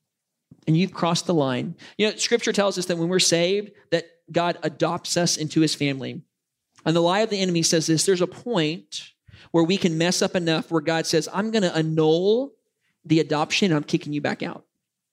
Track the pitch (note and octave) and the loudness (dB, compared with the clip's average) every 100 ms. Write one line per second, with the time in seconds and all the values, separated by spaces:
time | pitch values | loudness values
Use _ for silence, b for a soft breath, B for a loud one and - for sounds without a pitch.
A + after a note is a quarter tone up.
0 | _ _ _ _ _ - - D#3+ F#3+ - | _ _ _ _ _ -12 0 2 2 0
1 | E3+ E3+ - E3+ C3+ B2+ F3 - B - | -2 0 0 0 0 -2 -6 -10 B -2
2 | G#3+ F3 - A#3 - G3+ G3 F#3 F3 E3+ | -2 0 -2 0 0 0 0 0 -4 -2
3 | E3 F#3 - E3+ F3 G3+ G#3 b b E3 | 0 2 2 2 2 0 -4 b b -4
4 | - _ _ E3 F3 E3+ D#3 C#3+ D#3+ F3 | -4 _ _ 0 0 -2 -6 -2 -2 -2
5 | - F3 F3 - D3+ - D#3 - C#3+ C3+ | -4 0 0 0 -2 2 2 2 -2 -4
6 | B2 B2 - _ _ _ _ _ - E3 | -8 -12 -18 _ _ _ _ _ -2 2
7 | E3+ F#3+ A3 G3+ F#3 E3+ D#3+ E3+ D3+ D#3+ | 2 2 0 0 0 0 2 0 2 0
8 | - F3+ F3+ - B3 A3 D3+ F3 - - | 2 0 0 -4 -4 -2 -2 -4 -12 -16
9 | - _ _ B B E3 E3 G3 F#3 D#3+ | -16 _ _ B B 0 2 2 0 2
10 | E3 F#3 G3 F#3+ E3 D#3+ - E3 D3+ E3 | 0 0 0 0 0 -2 -2 -2 0 -2
11 | D#3+ D#3+ D3+ F3 A3 A3 F3+ D#3+ D#3+ D#3+ | 0 -2 -2 -4 -2 0 0 0 0 2
12 | D#3 E3 F#3+ A3+ C#4 - _ _ _ _ | 2 4 4 2 0 -10 _ _ _ _
13 | - D#3+ D3 D3 D#3 - G3+ D3+ D3 E3 | 0 2 2 0 0 0 2 2 0 -4
14 | D3+ D3 C#3 C#3+ E3 - - _ _ _ | -2 -4 -4 -4 -8 -10 -18 _ _ _
15 | _ | _